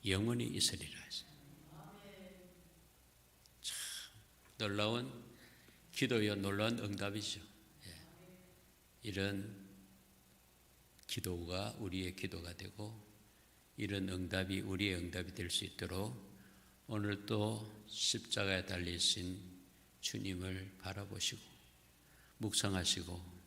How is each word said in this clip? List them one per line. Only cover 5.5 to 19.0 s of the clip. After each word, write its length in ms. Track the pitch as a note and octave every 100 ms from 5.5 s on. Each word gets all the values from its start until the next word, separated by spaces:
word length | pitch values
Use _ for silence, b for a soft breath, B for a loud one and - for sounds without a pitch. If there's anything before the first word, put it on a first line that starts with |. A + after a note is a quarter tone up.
| B B B -
기도요, 440 | - C3+ A#2 G#2 G2+
놀라운 420 | G2 G2 A2 A#2+
응답이죠. 640 | G#2+ G2 G2+ G2+ G2 G2 - - - - -
예. 80 | - - - - - - - - - - -
이런 580 | G#2 F#2+ G2 G2 G#2 - - - - - - - - - - - - - - - -
기도가 680 | - F#2 F2 E2+ F2+ G#2 -
우리의 360 | G2+ F#2 F#2 F#2
기도가 400 | F#2+ F#2 E2+ -
되고 540 | F#2 - G#2 A2 - - B B B B B -
이런 300 | G2+ G2+ F#2+
응답이 520 | F#2 F2+ F#2+ F#2 F#2+
우리의 340 | G2 F#2+ G2+ F2+
응답이 360 | F2 F2 F2+
될 160 | - F2+
수 160 | - -
있도록 680 | - F2 F#2 G#2+ B2 - B B B B B -
오늘 400 | A2 G2+ G2+ -
또 580 | A2 G#2+ A2 A2 G#2+ -
십자가에 800 | - - - - - G2 F#2+ F2+
달리신 720 | F#2 F2 F2